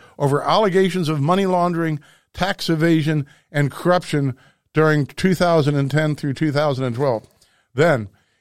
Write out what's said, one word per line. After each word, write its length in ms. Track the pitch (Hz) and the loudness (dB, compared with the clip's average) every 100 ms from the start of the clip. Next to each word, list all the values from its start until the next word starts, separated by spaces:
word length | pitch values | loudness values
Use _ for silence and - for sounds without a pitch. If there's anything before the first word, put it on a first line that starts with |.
| - - | -12 -4
over 240 | 143 143 | -2 0
allegations 640 | 139 185 208 190 190 185 151 | 0 2 2 2 0 0 -2
of 120 | 156 | -2
money 260 | 143 190 190 | 0 0 0
laundering, 520 | 180 175 170 165 147 - _ _ | 0 0 -2 -4 -6 -10 _ _
tax 340 | - 185 196 - | -6 -6 -4 -2
evasion, 580 | 160 165 160 151 151 135 _ _ | 0 2 2 2 -2 -4 _ _
and 220 | 147 143 | -2 -2
corruption 640 | - 175 180 - 147 135 - _ _ _ | -2 0 0 0 -2 -2 -6 _ _ _
during 340 | 151 156 151 131 | 0 2 2 -2
two 280 | - 185 | -2 0
thousand 400 | 175 175 165 143 | 2 2 2 2
and 160 | 143 139 | 0 0
ten 240 | 147 156 | 0 -2
through 200 | 143 143 | -2 -6
two 180 | 127 156 | -4 -2
thousand 320 | 143 151 127 | 0 -2 -2
and 100 | 127 | -4
twelve. 320 | 117 143 110 - _ _ _ _ | -2 -2 -2 -6 _ _ _ _
Then, 340 | 123 165 127 101 _ _ _ | 0 2 2 -4 _ _ _